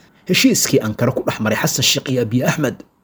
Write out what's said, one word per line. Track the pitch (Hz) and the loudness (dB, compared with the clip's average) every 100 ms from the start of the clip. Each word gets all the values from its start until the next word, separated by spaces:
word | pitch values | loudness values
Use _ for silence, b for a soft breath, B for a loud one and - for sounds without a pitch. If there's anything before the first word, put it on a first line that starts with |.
| b b b | b b b
heshiiskii | 180 262 202 - - | 2 4 4 2 0
Ankara | 107 107 120 | 0 -2 0
ku | - | 0
dhex | - - | -4 -2
maray | 107 107 | -2 0
Xasan | 170 - - | -2 0 0
Sheikh | 143 - | 0 -2
iyo | 127 | -2
Abiy | 113 123 | 0 0
Ahmed. | 156 156 131 95 - _ | 0 0 -2 -4 -12 _